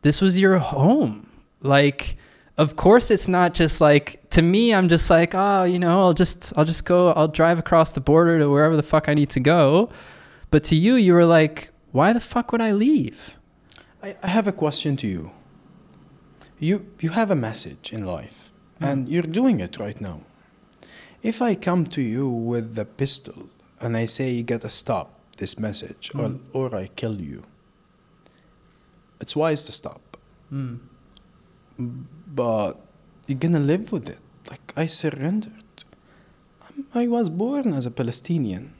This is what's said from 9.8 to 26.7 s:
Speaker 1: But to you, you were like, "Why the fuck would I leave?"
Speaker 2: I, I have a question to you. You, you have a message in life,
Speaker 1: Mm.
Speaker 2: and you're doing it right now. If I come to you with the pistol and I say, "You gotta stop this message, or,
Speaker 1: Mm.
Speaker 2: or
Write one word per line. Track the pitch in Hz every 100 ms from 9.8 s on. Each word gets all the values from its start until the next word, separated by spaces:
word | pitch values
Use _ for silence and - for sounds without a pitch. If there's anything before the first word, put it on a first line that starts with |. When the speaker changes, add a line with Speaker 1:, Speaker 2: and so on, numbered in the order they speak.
| 233 - - - - - -
Speaker 1:
But | 151
to | -
you, | 160 185 254
you | 190
were | 175
like, | 170 165 156 156 - _ _
"Why | - 175
the | 233
fuck | - 240 240
would | 233
I | 226
leave?" | 202 240 302 127 - - - _ _ _ - _ _
Speaker 2:
I, | 202 -
I | 185
have | 202 202
a |
question | 196 151 143 147 135
to | 110
you. | 90 78 - _ _ _ - _ - _ _ _ _ - _
You, | 156 202 - -
you | 160
have | 180 220
a | 170
message | 110 107 87 69 -
in | 113
life, | 95 82 - - - _ _ _
Speaker 1:
Mm. | 139
Speaker 2:
and | 139 127
you're | 170 165 170
doing | 262 175
it | 87 -
right | 104 -
now. | 101 78 - _ _ _ _ _ - - - _
If | 220 220
I | 240
come | 202 - 180 160 -
to |
you | 123 117 139
with | 120 117 120 113
the | 110
pistol | 104 - 135 - - - - _ _ _
and | 117 113
I | 113
say, | - 131
"You | 123
gotta | 117 117 -
stop | - - 104 76 _ _ -
this | 95 -
message, | 107 104 - - -
or, | - 113
Speaker 1:
Mm. | 131 -
Speaker 2:
or | 135 131